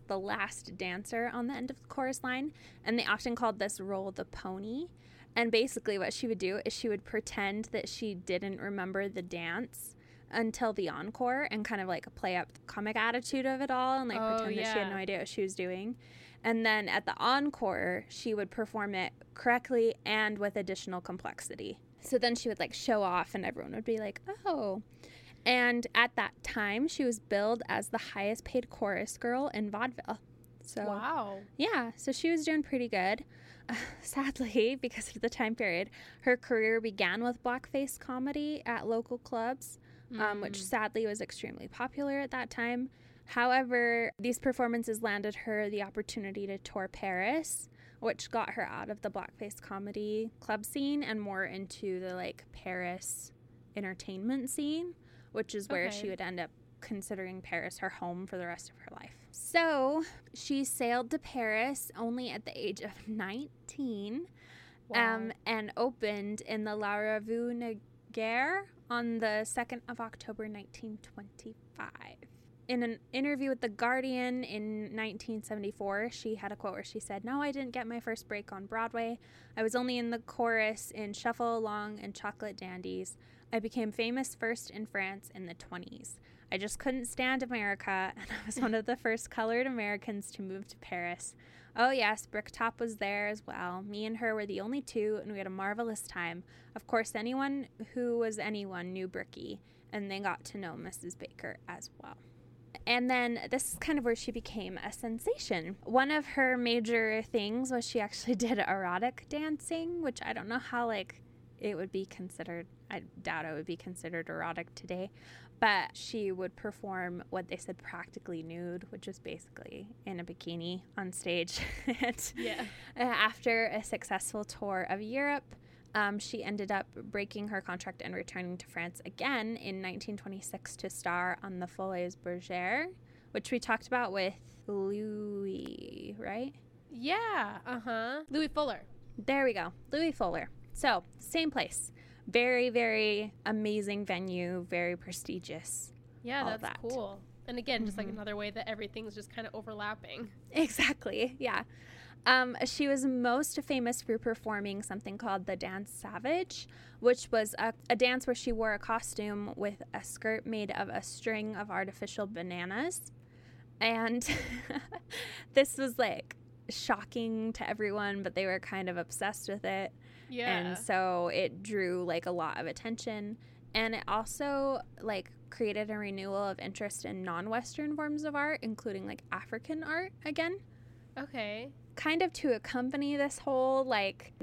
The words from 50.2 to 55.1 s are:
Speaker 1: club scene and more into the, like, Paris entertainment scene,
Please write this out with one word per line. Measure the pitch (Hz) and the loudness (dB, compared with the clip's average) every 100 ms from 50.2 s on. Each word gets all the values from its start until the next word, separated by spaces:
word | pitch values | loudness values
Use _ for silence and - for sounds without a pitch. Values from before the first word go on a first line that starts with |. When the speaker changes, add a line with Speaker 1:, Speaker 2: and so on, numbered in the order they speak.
| 226 - | 0 -4
Speaker 1:
club | - 214 | -2 -2
scene | 214 294 277 294 | 0 0 2 2
and | 285 220 | 0 -2
more | 202 190 | -2 -2
into | 190 190 190 - 202 185 | -2 -4 -8 -4 -2 -2
the, | 185 | -2
like, | 180 180 - - | -4 -4 -6 -14
Paris | - 190 180 180 185 - - - - - - - 208 | -10 -6 -2 -2 -4 -6 -6 -10 -18 -20 -20 -10 -4
entertainment | 190 185 - 185 214 269 254 | -4 -4 -6 -2 0 0 0
scene, | - 294 320 349 - - | 0 0 0 -2 -6 -16